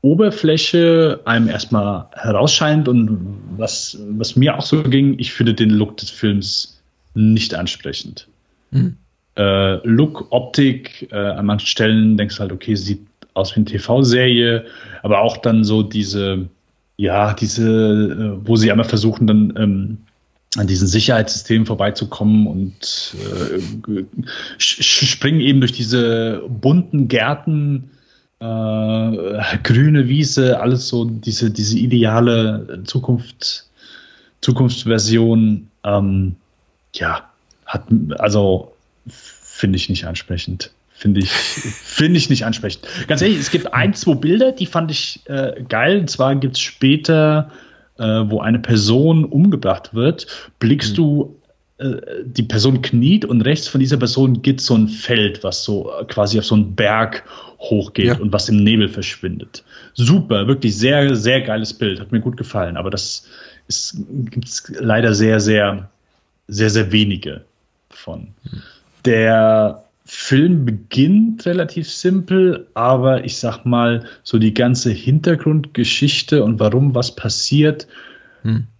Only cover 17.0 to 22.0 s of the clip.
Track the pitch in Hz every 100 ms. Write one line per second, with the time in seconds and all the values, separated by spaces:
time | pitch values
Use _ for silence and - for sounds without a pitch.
17 | 101 98 107 104 107 - 113 110 110 107
18 | 104 90 110 95 104 113 110 107 113 107
19 | 110 107 110 107 107 - 104 98 98 110
20 | _ _ _ _ _ - 98 92 95 107
21 | 107 117 110 - - 113 110 101 101 104